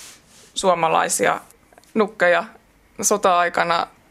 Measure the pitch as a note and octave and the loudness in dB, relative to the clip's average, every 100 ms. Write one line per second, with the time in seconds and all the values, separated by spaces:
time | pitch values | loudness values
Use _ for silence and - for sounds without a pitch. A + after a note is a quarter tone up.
0 | - - _ - - - F#3+ E3+ D#3+ F3 | -20 -20 _ -20 -16 -4 0 0 2 0
1 | E3+ - D#3 - - _ _ - - A3+ | 0 0 -2 -2 -8 _ _ -20 -8 -2
2 | G3+ - F3 E3+ A3+ - _ _ _ - | -2 0 0 2 -2 -12 _ _ _ -8
3 | - G3+ G3 F3 E3+ - E3+ E3+ - - | -2 0 2 2 0 0 0 -2 -4 -10
4 | _ | _